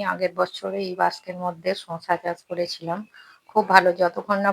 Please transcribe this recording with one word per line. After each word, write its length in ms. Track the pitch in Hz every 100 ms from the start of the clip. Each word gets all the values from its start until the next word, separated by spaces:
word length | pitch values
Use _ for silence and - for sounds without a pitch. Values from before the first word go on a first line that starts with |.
| 190
আগের 280 | 180 180
বছরে 440 | 175 180 - 196 196
এই 140 | 185 180
বাস্কের 420 | 175 - 185 180
মধ্যে 340 | 180 165 175 196
শসা 400 | - 165 - 170
চাষ 220 | 175 170
করেছিলাম, 560 | - 175 175 - 165 185 214 - - - _
খুব 160 | 214 190
ভালো। 220 | 185 180
যতক্ষণ 440 | 180 175 190 - 196
না 140 | 202